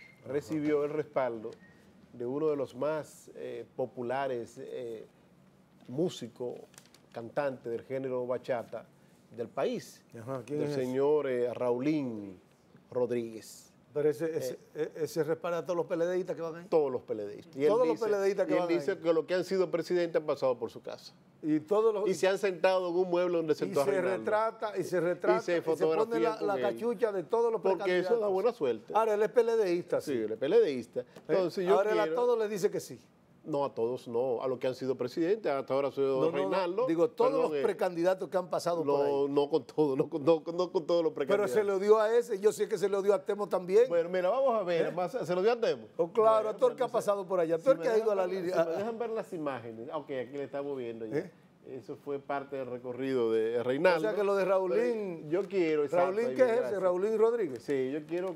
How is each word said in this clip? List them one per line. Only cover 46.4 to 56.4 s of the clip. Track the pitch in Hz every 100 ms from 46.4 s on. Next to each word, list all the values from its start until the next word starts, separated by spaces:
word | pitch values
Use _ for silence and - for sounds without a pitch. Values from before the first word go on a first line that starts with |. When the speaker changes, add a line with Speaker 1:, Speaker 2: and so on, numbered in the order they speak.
| 214
Speaker 1:
a | 208
todo | 254
el | 240
que |
ha | 240
Speaker 2:
entonces, | 233 190
Speaker 1:
pasado | 202 180
por | 185
allá, | 165
a | 165
Speaker 2:
si | 165
Speaker 1:
todo |
el | -
Speaker 2:
me |
Speaker 1:
que | 247
ha |
Speaker 2:
dejan | 220 220
Speaker 1:
ido |
a | 196
la | 180
Speaker 2:
ver, | 190
Speaker 1:
línea. | 175 175
Speaker 2:
si | 165
me | 175
dejan | 220 226
ver | 233
las | 220 -
imágenes. | 170 147 127 117 113 131
Ok, | 160 143
aquí | 131 120 143
le | 135
estamos | 143 143 135
viendo | 117 113 113
ya. | 139
Speaker 1:
¿Eh? | 185 - - _ -
Speaker 2:
Eso | 127 - 143
fue | 143 139
parte | 139 143 135 135
del | 123
recorrido | 123 127 120 135 127 113
de | 113 113 120
Reinaldo. | 117 139 180 170
Speaker 1:
O |
sea | 214 208
que |
lo | 202 196
de | 185
Raulín, | 190 185 208 240 226 196 165 151
Speaker 2:
Pero | 175
yo | 190
quiero, | 196 165 151
exacto, | 143 175 185
Speaker 1:
¿Raulín | 202 247
Speaker 2:
ahí, |
Speaker 1:
qué | 254